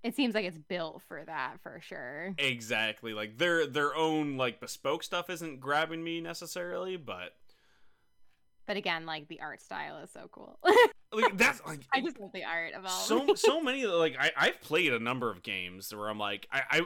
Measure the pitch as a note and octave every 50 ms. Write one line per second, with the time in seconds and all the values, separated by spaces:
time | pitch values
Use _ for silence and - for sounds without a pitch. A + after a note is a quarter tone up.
0 | - A#3 - - C#4 A#3+ G#3 G#3+ G3 F3+ E3 D#3+ D3 _ F#3 F3 E3 D#3 D3+ E3+
1 | - - F#3 D3 D3 D#3+ D#3+ D3+ C3 C3+ - - - - B2 - - - F#3+ C#3+
2 | C3 B2 C#3 D3 E3+ F#3+ F#3+ D#3 C#3+ C3+ B2 A#2+ A2+ A2 A#2+ A2 A2 A2 A2 -
3 | - A#2 A2 G#2+ G#2+ G#2+ G#2+ A#2 E3+ F3 E3+ E3 D#3 C#3 B2+ D3+ D3 D3 C3+ D#3
4 | D#3+ D#3+ D#3 D#3 D3+ D3 C#3 C3 C3 B2 - - B2 - - - - C3+ D3+ E3
5 | - - F#3+ F3 F3 - F3+ D#3+ E3+ D#3+ C#3 B2+ C3 C#3 D3 D3+ D#3+ D#3 E3 E3
6 | E3 E3 E3 E3+ E3 E3 E3+ - E3+ D#3+ - F3+ F3 F3+ F3 F3 F#3 F#3+ F#3 F3
7 | C#3+ A#2 F#2+ F2+ F2+ F2 _ _ - - - _ _ _ _ _ - - _ _
8 | _ _ _ _ - - _ _ _ _ _ _ - - G3+ G3 D3 F#3 E3+ E3
9 | E3 E3 D#3+ D#3 D3 _ E3 - - D3+ B2+ - - - F#3+ D#3 D3 D3 D3 D3+
10 | E3+ - - - - - - - - - - - - F4+ G#4 A#4+ A#4+ - - -
11 | - _ - - B4 A#4 G3 F#3 A#3 C4 - - - D#3+ D#3 C#3+ C3 _ - C4
12 | C4+ E4+ C4 - G3+ F#3 - F#3+ - A#2+ E3 E3 E3 D#3+ - - F#3+ F#3 F#3 F#3
13 | F#3+ - A3 A#3 C#4+ E4 G#4 - - A4 C#4+ E4 D#4+ B3+ C4 C#4 B3+ G#3 F3 E3+
14 | E3 D#3 B2+ B2+ C#3+ D#3+ - C3+ F#3 - - - - - D3 F3 F3 D3 B2 A2+
15 | A2+ A#2+ B2+ B2+ A#2+ A2+ G2 F2 - A2 G2+ F#2+ F2+ F2+ F2+ F#2+ G2 - G#2+ G#2
16 | G#2 G#2+ G#2+ G#2+ G#2 G2+ G2+ G2 - - - C3+ C3 - C#3 D#3+ F3